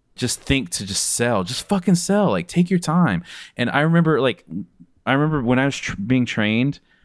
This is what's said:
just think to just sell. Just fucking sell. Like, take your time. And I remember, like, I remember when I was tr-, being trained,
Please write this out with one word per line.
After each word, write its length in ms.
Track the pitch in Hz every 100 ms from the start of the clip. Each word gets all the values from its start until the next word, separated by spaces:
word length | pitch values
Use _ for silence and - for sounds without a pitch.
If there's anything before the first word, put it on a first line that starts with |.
| _
just 260 | - 123 -
think 300 | - 139 92
to 160 | - 98
just 180 | 98
sell. 400 | - - 120 107
Just 240 | 92 123 -
fucking 280 | 202 202 175
sell. 340 | - 202 185
Like, 160 | 92 85
take 240 | 175 175
your 80 | 185
time. 460 | 156 165 165 87 - - - -
And 120 | 120
I 100 | 139
remember, 400 | 156 170 160 143
like, 240 | 127 - - 82 - _ - _
I 80 | -
remember 300 | 135 151 156
when 160 | 117 127
I 80 | 139
was 100 | -
tr-, 200 | - -
being 280 | 101 127
trained, 560 | 120 - 104 113 135 143 _ _